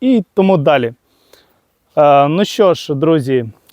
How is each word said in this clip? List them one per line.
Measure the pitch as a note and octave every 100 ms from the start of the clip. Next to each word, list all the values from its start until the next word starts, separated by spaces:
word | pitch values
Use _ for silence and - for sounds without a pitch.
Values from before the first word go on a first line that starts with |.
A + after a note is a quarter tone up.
і | C4 A#3+ -
тому | - F#3+ F#3
далі. | C#3+ C#3+ A#2 B2 _ _ _ _ _ _ _ _ _ -
Е, | D3 C#3+ C#3+
ну | E3+
що | G#3 - G3
ж, | D#3+ -
друзі, | C#3 D#3+ E3 B2+ B2+ A2+ - _